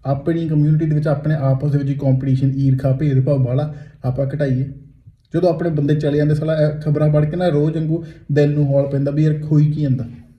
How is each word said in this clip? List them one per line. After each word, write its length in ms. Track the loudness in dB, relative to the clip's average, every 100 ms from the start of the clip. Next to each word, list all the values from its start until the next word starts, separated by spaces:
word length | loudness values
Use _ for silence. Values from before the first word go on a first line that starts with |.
| -4
ਆਪਣੀ 420 | -4 -2 -2 0
ਕਮਿਊਨਿਟੀ 380 | 2 4 2 2
ਦੇ 80 |
ਵਿੱਚ 140 | 0 0
ਆਪਣੇ 260 | -2 0
ਆਪਸ 380 | 0 0 0 0
ਦੇ 60 | 0
ਵਿੱਚ 120 | -2
ਹੀ 40 |
ਕੰਪੀਟੀਸ਼ਨ, 580 | -2 0 0 2 0 0 0
ਈਰਖਾ, 360 | 0 2 0
ਭੇਦਭਾਵ 540 | 0 2 2 2 0 0
ਵਾਲਾ 280 | 0 -4 -8 -18 -8
ਆਪਾਂ 220 | -6 -2 -4
ਘਟਾਈਏ। 460 | -2 -2 -2 -4 -8 -20 _ -20 _ _
ਜਦੋਂ 160 | 0 0
ਆਪਣੇ 200 | 0 -2
ਬੰਦੇ 240 | 0 0
ਚਲੇ 220 | 0 0 0
ਜਾਂਦੇ, 180 | 2
ਸਾਲਾ 200 | 0 0
ਇਹ 260 | 0 0 0
ਖਬਰਾਂ 320 | -2 0 2
ਪੜ੍ਹ 140 | 2 0
ਕੇ 100 | 0
ਨਾ 120 | 0
ਰੋਜ਼ 280 | 2 0 -2
ਵਾਂਗੂ 280 | -2 -4 -6 -18 -2
ਦਿਲ 220 | 2 2
ਨੂੰ 120 | 2 0
ਹੌਲ 240 | 0 0
ਪੈਂਦਾ 200 | -2 -2
ਵੀ 140 | 0
ਯਾਰ 180 | 0 0
ਹੋਈ 300 | 0 2 2
ਕੀ 80 | 0
ਜਾਂਦਾ। 240 | -2 -2 -4 -12 -20